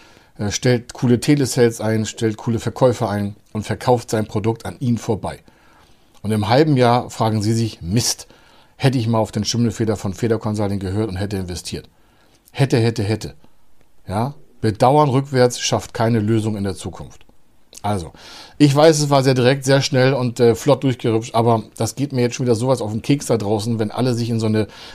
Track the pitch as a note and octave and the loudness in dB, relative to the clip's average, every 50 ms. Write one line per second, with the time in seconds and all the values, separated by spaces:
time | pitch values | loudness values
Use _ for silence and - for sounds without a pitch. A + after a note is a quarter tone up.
0 | - - _ _ _ _ _ - G#2+ G2+ - - - B2+ B2 A#2 - - - - | -20 -20 _ _ _ _ _ -8 -6 -6 -4 -2 2 2 2 2 0 -6 -8 -2
1 | - A#2+ B2 A2+ - - D3 C#3+ C3+ A#2 - C3+ A#2+ A#2 A2+ - G#2 G#2+ A2 A2 | 2 2 2 2 4 2 2 2 2 0 2 2 2 2 2 -2 -2 -2 -2 -2
2 | A2 G#2 - - A#2 A2 G#2 - - A#2+ A2+ G#2+ - A2+ - - C3+ B2+ A2 - | -2 -4 -6 -2 -2 -2 -2 -2 -4 -4 -4 -2 -4 -6 -2 2 2 2 2 0
3 | A#2 G2 G2+ G#2 G2+ G2+ G#2 - _ _ - A2 G#2 - G#2 - - B2+ B2 A#2+ | -2 -2 -2 -2 -4 -6 -8 -12 _ _ -10 -10 -6 -6 -8 -4 0 0 0 0
4 | - - - A2 G#2+ - - G#2+ G2 A2+ A2+ A#2 - G#2+ F2 - C#3 A#2+ A#2 G#2+ | 0 -2 -4 -4 -4 -4 -6 -4 -2 -2 -4 -4 -8 -12 -10 -6 -2 -2 -2 -2
5 | - - G#2+ F2+ - - C#2 - _ _ _ _ _ _ _ _ _ _ - _ | -2 -4 -6 -4 -6 -8 -10 -12 _ _ _ _ _ _ _ _ _ _ -20 _
6 | _ _ _ _ - G#2 A2 G#2 G#2 G#2+ B2 C3+ E3 D#3+ C#3+ B2 B2 A#2 A#2+ B2 | _ _ _ _ -6 -4 -2 -2 0 2 4 4 4 4 4 4 4 4 4 2
7 | A#2 A2+ - - A#2 A2+ G#2+ A2 G2+ G#2+ A2+ A2+ A#2 G#2+ - - - E2+ G2 A#2+ | 0 -4 -4 -2 -2 0 0 0 0 0 0 0 -2 -4 -6 -8 -8 -2 -2 0
8 | A2+ - - - - - - _ _ _ _ - _ _ _ - - C3+ B2 C3 | 0 0 -4 -6 -10 -18 -20 _ _ _ _ -20 _ _ _ -2 0 0 0 0
9 | A2 A#2 A#2 A2 A2 - - A2+ G2 - - A#2 A#2+ A2+ G2 - A2+ G#2+ G#2+ G2 | 0 0 0 0 -2 -2 -4 -4 -4 -2 -2 0 0 0 0 -2 -2 -2 -2 -4
10 | - G2+ F#2 - - A2 A2+ G#2+ - A2 G#2+ G#2 G#2 G2 G2+ G2 G2 F#2 F#2+ G#2 | -6 -8 -6 -4 -2 -2 -2 -2 -2 -4 -4 -2 -2 -2 -4 -4 -4 -4 -4 -4
11 | A2 G#2+ F#2 F#2 G#2 G2+ G#2 F#2+ F#2 F2 F2+ E2+ - - - - - - _ _ | -4 -4 -4 -6 -6 -6 -6 -6 -6 -8 -10 -10 -10 -10 -12 -12 -12 -16 _ _
12 | _ _ _ _ _ _ _ _ _ _ - - C3+ B2+ C#3+ A#2+ A2 A#2 A2+ - | _ _ _ _ _ _ _ _ _ _ -2 -2 0 2 2 2 2 0 0 -2
13 | G2+ G2 A2 G#2+ - D2 - - - - - - - - - - - _ - - | -2 -4 -4 -4 -6 -12 -14 -18 -20 -20 -20 -20 -20 -20 -20 -20 -20 _ -20 -20
14 | - - F#2 G#2+ A#2 C#3 D3 - - - _ - - A2 G2+ - A#2+ B2 C#3+ D3+ | -12 -8 -4 -4 -4 -4 -6 -12 -20 -20 _ -4 -2 -2 0 4 4 4 6 6
15 | D3+ C#3+ A#2+ C3+ C3+ C#3+ C3+ B2+ B2 B2 - - - - B2+ G#2 - - - - | 4 4 2 0 -2 0 2 2 2 2 2 -2 -4 -2 -2 -2 -4 -6 -4 -2
16 | A2+ A2+ A#2+ A2+ G#2 G#2+ A2+ A2+ G#2+ A2 G#2+ G2+ G2 G2 F#2 - - F#2+ E2 - | 0 0 0 0 0 0 0 0 0 -2 -4 -4 -4 -6 -6 -8 -10 -12 -12 -12
17 | D2 B1+ - - - - _ - - _ _ _ _ _ - - - G#2 G#2 F#2+ | -16 -18 -20 -20 -20 -20 _ -20 -20 _ _ _ _ _ -20 -8 -6 -4 -4 -4
18 | D#2+ - - - - - - - - - - - D3 D3 C3+ D3+ D#3 E3 D#3 D3 | -6 -10 -14 -18 -20 -20 -20 -20 -20 -20 2 4 4 4 6 6 6 6 6 4
19 | D3 C#3+ C#3+ C#3 B2+ C#3 C3 C3 A#2+ B2 C#3 C#3 C3 C3+ C3+ C#3 C3 - C#3 B2+ | 2 2 2 2 4 4 2 4 4 4 2 2 2 2 2 2 2 2 2 2
20 | B2+ C3 C#3 B2+ B2 B2 A#2 - A#2+ A#2 A2 - - C#3+ C3+ - - C3+ A#2+ - | 4 4 2 0 -2 -4 0 4 4 4 4 4 2 0 2 2 2 -2 -2 0
21 | - A#2+ A2 A2+ A#2 - - A2+ A2+ A#2 A#2 A2 G#2+ - _ - D#3 - - - | -2 0 0 0 -2 -2 0 0 2 4 2 2 0 -6 _ -6 -6 -4 -4 -6
22 | C#3 C#3+ C3+ B2 A#2+ A#2+ - - C3 B2 A#2 G#2 A#2+ C3 C3+ - G#2+ G#2 G#2+ A2+ | -6 -4 0 0 0 0 -2 -2 0 0 0 0 2 0 0 0 -2 -4 -6 -6
23 | - - C#3+ C#3 - - C3 A2 G#2 G2 A2 G#2 G#2 A#2+ A#2 G#2+ A2 G#2 - - | 0 0 0 0 0 -2 -2 -2 0 -2 -2 -2 -2 -2 -2 -2 -2 -4 -2 -2
24 | B2+ B2+ A#2+ A#2 A#2+ A2+ A#2 A2+ A2 A2 G#2+ A2 G#2 - - - - - | -2 -2 0 -2 -2 -2 -2 -2 0 0 0 0 0 -2 -6 -16 -20 -20